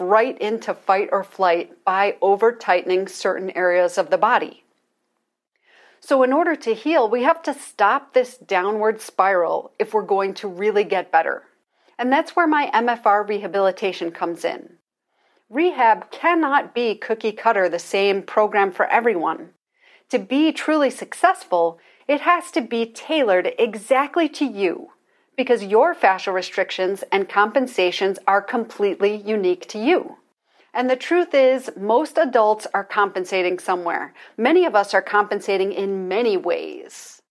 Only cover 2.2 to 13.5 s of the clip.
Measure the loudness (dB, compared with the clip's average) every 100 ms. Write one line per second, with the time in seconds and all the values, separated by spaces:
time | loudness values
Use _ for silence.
2.2 | 0 2 2 0 0 0 2 -2 -2 -6
3.2 | -4 -4 -6 -2 0 2 2 0 -2 0
4.2 | 2 2 -2 -10 _ _ _ _ _ _
5.2 | _ _ _ _ _ _ _ _ -2 2
6.2 | 4 2 0 -2 -4 -4 0 2 2 2
7.2 | 0 0 -2 -8 -12 0 2 2 0 0
8.2 | 0 -6 -4 -2 0 0 -2 -2 -8 0
9.2 | 2 2 0 -2 -8 _ -4 -2 0 0
10.2 | 0 -4 -10 -4 0 0 0 -2 0 0
11.2 | 0 -4 -10 _ _ _ _ -6 0 0
12.2 | 0 0 2 2 0 0 0 0 2 2
13.2 | 0 -4 -4